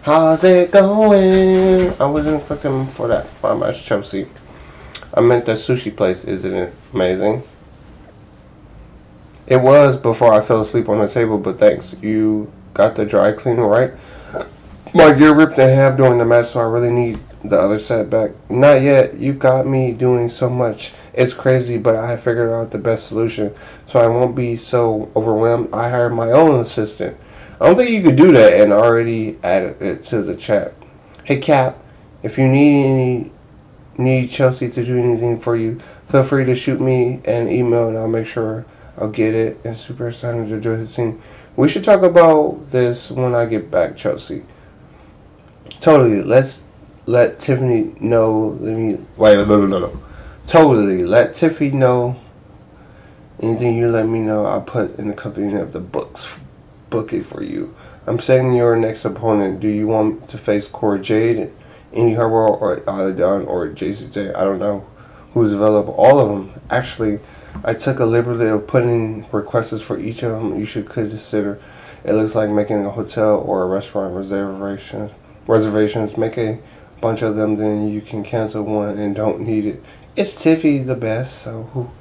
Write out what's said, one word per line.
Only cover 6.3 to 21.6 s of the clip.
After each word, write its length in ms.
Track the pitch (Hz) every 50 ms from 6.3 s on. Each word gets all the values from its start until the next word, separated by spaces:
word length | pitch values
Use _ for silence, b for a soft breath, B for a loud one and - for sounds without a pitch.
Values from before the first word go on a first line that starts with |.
| 98 92 92 95
it 220 | 92 92 90 87 - - - -
amazing? 500 | - 92 92 92 92 95 101 104 113 131 - - - - - - - - - - - - - - _ - - _ - - - - - - - - - - - - - - - - - - - - - - -
It 160 | - 127 127
was 340 | 123 131 139 147 143 139 131
before 380 | 131 - 117 113 - 120 117 107
I 80 | 107
fell 180 | 107 - 120 110
asleep 300 | 107 107 - 120 113 -
on 80 | 104 107
the 100 | 127 -
table, 300 | - 123 117 110 107 101
but 200 | 92 95 92 -
thanks. 380 | 107 104 - - - - - -
You 500 | - 107 110 110 110 107 107 107 107 - - - - - -
got 220 | - 101 107 -
the 100 | - 107
dry 260 | 104 - 101 101 104
cleaner, 340 | 104 - - 127 117 117 117
right? 260 | 101 104 120 127 127 - B B B B B B B B B - - - - - - - - - -
My 220 | - 156 160 151 143
gear 180 | 135 151 156
ripped 260 | 151 151 160 151 - 139
in 120 | 131 131
half 260 | 131 135 135 135 131
during 220 | 135 135 127 120 120
the 80 | 117
match, 220 | 117 120 120 117 -
so 120 | - 127
I 40 | 117
really 260 | 113 113 120 120 120
need 280 | 120 120 120 117 107 104 - - - -
the 160 | - 104 101 -
other 200 | 90 101 107 107
set 320 | 107 - 123 113 104 -
back. 220 | - 113 107 104 - - - -
Not 320 | - 123 135 147 143 131
yet. 320 | 131 143 139 135 127 - -
You 180 | - - 135
got 340 | 139 135 - 131 127 131 131
me 260 | 135 135 131 131 123
doing 360 | 117 117 127 123 123 120 117 117
so 220 | 117 - 127 120
much. 420 | 123 123 123 117 107 - - - B B B B B
It's 180 | 123 127 123
crazy, 460 | - - - 131 131 127